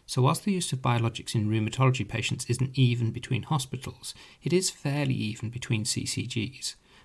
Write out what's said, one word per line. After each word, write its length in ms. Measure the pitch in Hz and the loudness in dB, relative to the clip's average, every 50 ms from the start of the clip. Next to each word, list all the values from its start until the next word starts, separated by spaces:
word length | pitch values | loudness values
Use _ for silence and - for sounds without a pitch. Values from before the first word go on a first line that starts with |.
| _ | _
so 160 | - - 131 | -4 2 4
whilst 220 | 127 143 165 - - | 4 4 4 2 0
the 80 | 208 | 0
use 200 | 190 180 170 - | 0 0 0 -2
of 80 | 147 127 | -2 0
biologics 540 | - 131 120 117 117 113 - - - - - | 2 2 2 2 2 0 -2 -4 -4 -2 0
in 140 | 113 104 107 | 0 2 2
rheumatology 580 | 107 113 110 110 - - 131 127 127 - 101 | 2 2 0 0 2 4 4 4 4 2 -2
patients 400 | - - 113 - - - - - - | -4 -4 -2 -2 -2 -2 -2 -2 -2
isn't 280 | 120 - 131 127 - 139 | -2 0 -2 0 4 4
even 320 | 131 120 120 120 117 110 | 4 6 4 4 0 -2
between 340 | - 123 - - 123 110 - | -2 -4 -4 -4 -4 -2 -2
hospitals, 720 | - 160 143 - - - 131 - - - - - - - - - - - _ | -2 -2 -2 -2 -4 -8 -10 -10 -12 -14 -12 -14 -14 -14 -14 -18 -20 -12 _
it 100 | - 147 | -2 0
is 180 | 170 185 185 - | 2 2 2 0
fairly 440 | - - - 143 139 147 147 135 123 | -4 -4 -4 -2 0 0 0 0 0
even 340 | 107 110 107 113 - - 113 | 0 -2 -4 -4 -4 -6 -8
between 360 | - 123 - - 120 107 113 | -6 -6 -2 0 0 0 0
C 200 | - - 120 - | 0 -2 -2 -2
C 220 | - - - 110 | -2 -4 -4 -4
Gs. 500 | 120 - 117 101 - - - - - - - _ _ - - | -4 -2 -4 -4 -4 -6 -8 -8 -10 -10 -12 _ _ -20 -20